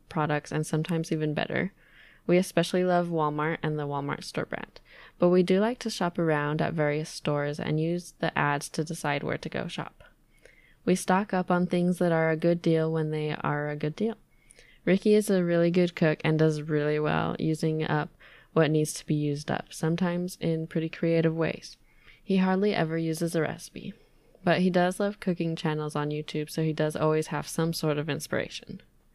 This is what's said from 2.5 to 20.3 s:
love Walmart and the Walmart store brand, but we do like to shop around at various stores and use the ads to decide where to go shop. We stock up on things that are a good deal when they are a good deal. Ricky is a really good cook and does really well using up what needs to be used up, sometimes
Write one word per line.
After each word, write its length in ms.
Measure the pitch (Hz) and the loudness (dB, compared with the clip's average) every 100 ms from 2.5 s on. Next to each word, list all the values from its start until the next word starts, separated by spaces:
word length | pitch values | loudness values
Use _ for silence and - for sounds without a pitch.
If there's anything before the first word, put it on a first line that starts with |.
| 165 165 185 | -2 0 0
love 240 | 180 175 175 | 2 2 0
Walmart 500 | 165 151 151 156 165 | 0 0 0 -2 -2
and 160 | 156 151 | -4 -4
the 80 | 143 | -4
Walmart 360 | 143 143 151 | -4 -4 -6
store 220 | - - - | -8 -8 -6
brand, 360 | - - - - - - - | -8 -10 -18 -20 -20 -20 0
but 120 | 175 | 4
we 120 | 180 | 4
do 180 | 180 190 | 4 2
like 200 | 220 254 | 2 -2
to 100 | 220 | -6
shop 300 | - 175 180 | -4 -2 0
around 420 | 165 147 147 156 | 0 0 0 -2
at 120 | 151 | -2
various 360 | 165 147 151 160 | 0 0 -2 -4
stores 500 | - - 147 143 151 | -6 -2 -2 -2 -4
and 200 | - 156 | -2 0
use 340 | 160 175 - - | 0 -2 -6 -6
the 180 | 165 - | -4 0
ads 320 | 147 143 - | 0 0 -4
to 140 | - | -4
decide 400 | 160 165 147 143 | -4 -4 -4 -2
where 160 | 147 - | -2 -4
to 100 | - | -6
go 180 | - 170 | -6 -6
shop. 360 | - - - - _ _ _ - _ _ _ - | -8 -10 -14 -20 _ _ _ -20 _ _ _ 0
We 80 | |
stock 400 | 185 - 185 208 | 0 2 0 2
up 160 | 185 180 | -2 2
on 160 | 180 180 | 2 2
things 320 | 180 175 175 | 2 2 2
that 140 | 175 | 2
are 180 | 160 160 | 2 2
a 80 | 160 | 2
good 240 | 170 175 | 2 2
deal 300 | 170 160 160 | 2 2 2
when 180 | 160 156 | 0 -2
they 260 | 156 151 - | -2 -4 -4
are 260 | - 147 147 | -2 -2 -4
a 80 | 147 | -4
good 200 | 156 156 | -4 -2
deal. 220 | 220 208 _ _ _ - - - - | -4 -4 _ _ _ -20 -20 -4 2
Ricky 300 | 196 208 208 | 2 6 4
is 160 | 208 | 4
a 120 | 190 | 2
really 280 | 175 170 170 | 4 4 4
good 240 | 180 175 - | 4 2 4
cook 240 | 160 151 | 2 4
and 140 | 156 156 | 2 4
does 240 | 160 151 | 4 2
really 380 | 151 151 147 151 | -2 0 2 0
well 360 | 151 160 - - | 2 0 0 0
using 440 | 160 156 160 156 | -2 0 0 0
up 260 | 156 151 160 - - - - | 0 0 -2 -10 -20 -20 -2
what 180 | 165 151 | 2 4
needs 240 | 156 156 | 4 0
to 120 | - - | -4 -2
be 80 | 151 | 0
used 340 | 147 143 - | 0 -4 -4
up, 240 | - - | -6 -6
sometimes 640 | - 160 170 180 175 180 | -4 -2 0 0 -2 -6